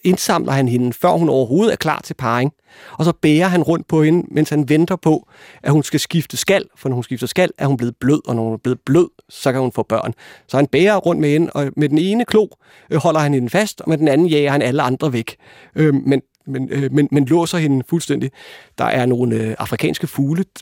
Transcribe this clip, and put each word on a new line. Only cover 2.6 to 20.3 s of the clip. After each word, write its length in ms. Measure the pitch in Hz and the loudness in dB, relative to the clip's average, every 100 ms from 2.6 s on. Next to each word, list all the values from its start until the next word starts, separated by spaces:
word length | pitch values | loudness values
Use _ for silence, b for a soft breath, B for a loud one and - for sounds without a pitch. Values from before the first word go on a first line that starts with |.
| B B B B | B B B B
Og 60 | |
så 80 | 160 | -2
bærer 360 | - 156 151 185 | 0 2 4 2
han 140 | 180 | 2
rundt 260 | 160 170 - | 0 -2 0
på 140 | 160 | 0
hende, 240 | 156 175 - | 2 2 0
mens 200 | 147 156 | -2 0
han 180 | 151 135 | 0 0
venter 280 | 151 170 185 | 2 2 0
på, 320 | 160 156 _ B B B | 0 0 _ B B B
at 100 | - | 0
hun 100 | 151 | 0
skal 180 | 135 147 | 2 -4
skifte 360 | - 170 - - | -2 -4 -4 -6
skal, 280 | - 196 - _ | 0 0 0 _
for 120 | 135 | -6
når 60 | |
hun 100 | 123 | -4
skifter 220 | 120 127 123 | -4 -6 -4
skal, 240 | - 180 - | 0 0 0
er 80 | 139 | -2
hun 100 | 131 | 0
blevet 200 | 120 - | -2 -2
blød, 280 | 127 147 - | 0 0 0
og 80 | 117 | -4
når 80 | |
hun 80 | 113 | -4
er 40 | 110 | -4
blevet 220 | 127 127 - | -4 -4 0
blød, 220 | 151 175 _ - | 2 2 _ -20
så 240 | - 139 | -4 -2
kan 80 | 131 | 0
hun 120 | 127 | -2
få 100 | - | -4
børn. 320 | 107 113 98 - B B B | -2 -2 -4 -10 B B B
Så 80 | 131 | -2
han 100 | 143 | 0
bærer 300 | 139 190 208 | 2 2 2
rundt 240 | 170 160 | 0 0
med 100 | 151 | 2
hende, 200 | 151 170 | 2 0
og 200 | - 139 - | -2 -4 -2
med 120 | 147 | 0
den 100 | 151 | 2
ene 260 | 185 220 | 0 -2
klo, 220 | 247 214 208 _ b b b | 0 0 0 _ b b b
øh, 80 | 156 | -2
holder 220 | 170 156 | 2 2
han 140 | 147 | 2
hende 160 | 139 120 | 0 0
fast, 300 | 180 214 - | -2 -2 -4
og 80 | - | -4
med 100 | 160 | 0
den 100 | 151 | 2
anden 180 | 139 175 | 4 4
jager 240 | 151 143 | 2 2
han 120 | 143 | 0
alle 200 | 123 139 | 0 0
andre 300 | 131 127 156 | -2 -2 -2
væk. 240 | 120 117 - b b b - | -4 -6 -12 b b b 0
Øh, 180 | 156 | 2
men, 280 | 139 - 139 - _ - | 2 2 -2 -2 _ -12
men, 220 | 131 135 | -8 -6
øh, 220 | 143 139 | -4 -2
men, 160 | 139 143 | 0 2
men 120 | 147 | 2
låser 340 | 131 165 170 180 | 2 2 2 0
hende 260 | 151 135 - | 0 0 0
fuldstændig. 420 | 170 - 143 135 B B B B - | -4 -2 -4 -4 B B B B -6
Der 60 | |
er 220 | 120 117 123 | -2 0 0
nogle, 300 | 120 123 110 | 0 0 0
øh, 180 | 110 110 | -4 -6
afrikanske 480 | 107 123 156 160 160 | -6 -4 -4 -4 -6
fugle, 380 | - 139 | -4 -2